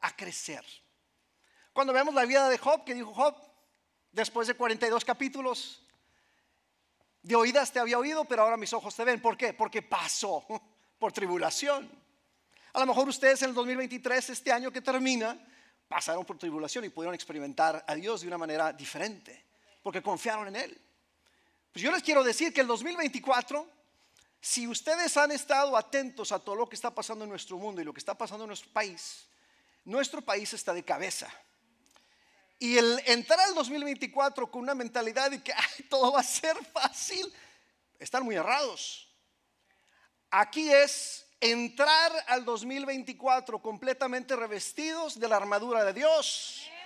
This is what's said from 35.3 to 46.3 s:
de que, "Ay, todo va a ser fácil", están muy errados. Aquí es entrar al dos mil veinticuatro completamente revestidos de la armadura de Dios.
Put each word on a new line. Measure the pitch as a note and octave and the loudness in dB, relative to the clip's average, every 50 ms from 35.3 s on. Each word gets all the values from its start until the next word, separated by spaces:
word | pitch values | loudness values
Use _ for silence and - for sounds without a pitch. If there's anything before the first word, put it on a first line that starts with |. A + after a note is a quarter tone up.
de | C#4 - | -2 -4
que, | - - | -8 -6
"Ay, | - A3 - - - - - - | -4 -2 -2 -2 -4 -8 -6 0
todo | C4+ C4+ B3 B3 | 2 4 6 6
va | C#4+ C4+ | 6 4
a | |
ser | B3+ - - - - D#4+ D#4+ E4+ - | 2 2 0 0 0 0 0 -2 -4
fácil", | - - - C4 - - - - - F#4+ F#4 G4 G4 - - - - - _ _ _ _ _ _ _ _ - | -6 -2 0 0 0 0 -4 -8 -6 -6 -6 -6 -8 -10 -16 -20 -20 -20 _ _ _ _ _ _ _ _ -18
están | - - - B3 | -8 -4 -2 -2
muy | B3+ A3+ G#3 | 0 0 0
errados. | E3+ G#3 G#3 B3+ C#4+ D4 A#3 - - - - - - - _ _ _ _ _ _ _ _ _ _ _ _ _ _ _ _ _ _ _ _ _ _ _ _ - | 0 0 2 2 2 0 -2 -4 -8 -10 -10 -12 -14 -18 _ _ _ _ _ _ _ _ _ _ _ _ _ _ _ _ _ _ _ _ _ _ _ _ 0
Aquí | F#3+ G3 G#3 - - D4+ D#4 D4+ | 2 2 2 2 0 -2 4 8
es | C#4 C#4 C#4+ C#4+ - - - - - - - _ _ - | 8 8 8 6 2 -4 -8 -10 -12 -14 -16 _ _ -2
entrar | A#3 A#3 A#3 A#3+ A#3+ A#3 - - C#4+ D4+ D#4 D#4+ E4 E4 E4 D#4 - | 0 0 2 0 -2 -2 0 2 4 6 6 6 4 4 2 -2 -2
al | A#3 B3 C4 A#3 | 0 0 0 0
dos | A#3 A#3 G#3 A3+ | -2 -4 -4 -4
mil | B3 C4+ C#4 C#4 | -6 -6 -6 -4
veinticuatro | C4+ C4+ C4 B3+ C4 B3 - B3 C4 B3+ B3+ B3+ A#3+ A3 G#3 | -6 -6 -6 -8 -10 -10 -4 0 2 2 2 0 -2 -8 -8
completamente | - A3 G#3+ F#3+ B3+ C4 B3+ C4 C#4 B3+ B3 B3+ B3 B3+ C4 | -8 -8 -10 -6 -4 -4 -2 -2 -2 -4 -4 -4 -4 -4 -4
revestidos | A#3 A#3 G#3+ G#3+ F#3 - - - D4 D4+ D#4+ D#4+ E4 D#4+ D4 - A3 | -4 -4 -6 -6 -8 -8 -8 -8 -6 -6 -6 -4 -6 -6 -8 -6 -4
de | A#3 | 0
la | A3 A3 | 2 2
armadura | G3 G3 G3+ G3+ G#3 A3+ B3 A#3 A3+ G#3 | 2 2 2 -2 -2 0 0 0 2 2
de | G3 F#3 | 2 2
Dios. | A#3 D4 D#4 D#4+ D4+ - - | 2 4 4 4 4 2 0